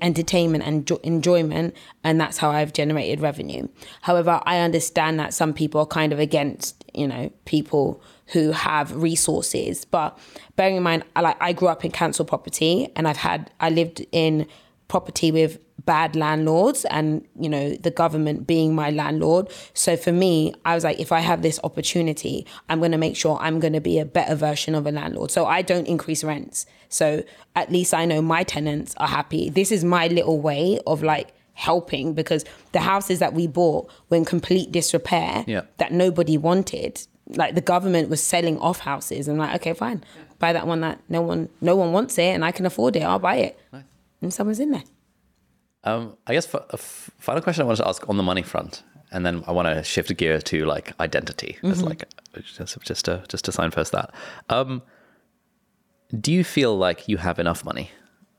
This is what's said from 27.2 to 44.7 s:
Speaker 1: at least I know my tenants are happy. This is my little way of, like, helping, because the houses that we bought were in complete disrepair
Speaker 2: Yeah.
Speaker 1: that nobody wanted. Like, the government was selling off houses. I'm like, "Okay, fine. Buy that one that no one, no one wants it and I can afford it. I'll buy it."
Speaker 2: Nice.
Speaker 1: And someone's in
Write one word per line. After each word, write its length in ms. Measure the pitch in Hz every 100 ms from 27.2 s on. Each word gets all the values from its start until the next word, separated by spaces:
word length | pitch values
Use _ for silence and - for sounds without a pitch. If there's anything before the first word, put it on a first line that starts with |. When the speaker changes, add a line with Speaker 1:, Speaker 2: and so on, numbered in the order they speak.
| - - - -
Speaker 1:
at 160 | -
least 220 | 180 175
I 120 | 160 170
know 160 | 156
my 220 | 160 165
tenants 500 | 185 147 151 147 - -
are 100 | 147
happy. 420 | 143 - 160 170
This 220 | 151 196
is 120 | 208
my 240 | 175 180 170
little 320 | 170 165 156
way 400 | 151 143 175 208 -
of, 160 | 156
like, 280 | 160 147 - _ _
helping, 600 | - - 175 - 139 147
because 300 | 156 156 160 - - -
the 80 | 170
houses 380 | 170 196 196 180
that 140 | 175
we 140 | 165 170
bought 420 | 139 170 151 - - _
were 80 | 170
in 80 | 160
complete 460 | 175 - 185 -
disrepair 720 | 175 - 165 - 170 165 110 120
Speaker 2:
Yeah. 140 | 101 - -
Speaker 1:
that 140 | 165
nobody 460 | 175 185 170 160 151
wanted. 640 | 160 185 190 - - - - _ -
Like, 260 | - 160 170
the 60 |
government 480 | - 160 190 170 156
was 120 | 151
selling 380 | - 175 170 156
off 200 | 165 180
houses. 480 | 143 143 - - 143
I'm 100 | 151
like, 180 | 151 175
"Okay, 180 | 160
fine. 300 | 165 226 208 - - - -
Buy 120 | 170
that 140 | 165 -
one 140 | 165
that 180 | 160 160 -
no 120 | 165
one, 280 | 170 170 165 -
no 140 | 175 190
one 180 | 170
wants 240 | 180 262 -
it 60 | 175 185
and 80 |
I 80 | 165
can 140 | 180 185
afford 300 | - 240 202
it. 60 |
I'll 140 | 165 190
buy 180 | 180 214
it." 200 | 95 - _
Speaker 2:
Nice. 120 | 131 135 _ _ _
Speaker 1:
And 120 | 175
someone's 260 | - 208 214
in 120 | 294